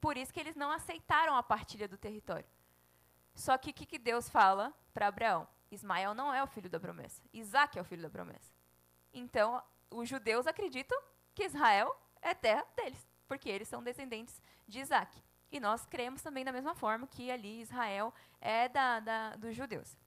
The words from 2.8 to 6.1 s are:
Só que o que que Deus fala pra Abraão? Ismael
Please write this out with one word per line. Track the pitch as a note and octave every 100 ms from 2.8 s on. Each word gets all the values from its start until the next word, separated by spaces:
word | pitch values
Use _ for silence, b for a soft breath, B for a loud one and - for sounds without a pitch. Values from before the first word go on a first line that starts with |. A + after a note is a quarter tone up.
| b b b b _
Só | - - C4
que | C#4
o |
que | - D4
que | D#4
Deus | A#3 A#3 A#3
fala | B3+ G3 G3 A3+ - _
pra | - G3+
Abraão? | G3 A3+ F3+ D#3+ - -
Ismael | G#3 G3+ F3+ F#3+